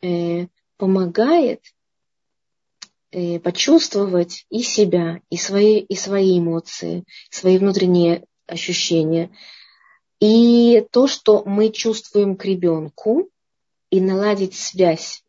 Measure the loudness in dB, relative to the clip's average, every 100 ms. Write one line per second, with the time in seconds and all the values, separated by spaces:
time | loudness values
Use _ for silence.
0 | -6 -4 -4 -6 -8 _ _ -6 -2 0
1 | -2 -2 2 2 0 -4 _ _ _ _
2 | _ _ _ _ _ _ _ _ -20 _
3 | _ -8 -6 -4 -6 -4 2 2 2 -4
4 | -2 -2 -4 -8 -10 -8 -4 0 2 0
5 | -2 -8 -12 -10 -4 2 2 2 -2 -10
6 | -6 0 2 2 0 -4 -8 -12 -10 -10
7 | -12 -20 _ -4 0 2 2 0 2 2
8 | 2 0 _ _ -16 -12 -8 -6 -2 -2
9 | 0 -2 -4 _ -20 -20 _ _ _ _
10 | _ 0 4 6 6 6 6 4 4 0
11 | 0 0 2 2 2 0 0 -2 -6 -6
12 | -4 -2 -2 -4 -4 -2 -2 -2 -6 -8
13 | -2 -2 -4 _ _ _ _ _ -4 -2
14 | 0 -2 -2 -2 -4 -8 -10 0 0 0
15 | -8 -18